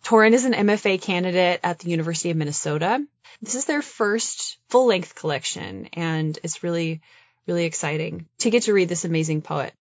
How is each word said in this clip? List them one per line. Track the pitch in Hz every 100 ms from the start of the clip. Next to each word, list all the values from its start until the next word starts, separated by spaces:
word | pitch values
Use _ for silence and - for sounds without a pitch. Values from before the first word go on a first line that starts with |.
Torrin | - 226 220
is | 240 254
an |
M | 233 202
F | 208 208
A | 190
candidate | - 180 180 180 180 175
at | 175 170
the | 170
University | 165 160 165 175
of | 165
Minnesota. | 147 151 156 151 170 254 285 _ - -
This | - 247
is | 277
their | 294
first | 285 - 208 220 - - - - _
full-length | 247 254 190 175
collection, | - 160 143 - - 95 95 -
and | - 165 160 156 156
it's | 165 -
really, | 175 170 165 160 _ _ _ _ -
really | 175 165
exciting | 160 151 156 160 - 165 _
to | 240
get | 233
to | 233
read | 202 175
this | 170
amazing | 175 160 160 156
poet. | 151 156 135 _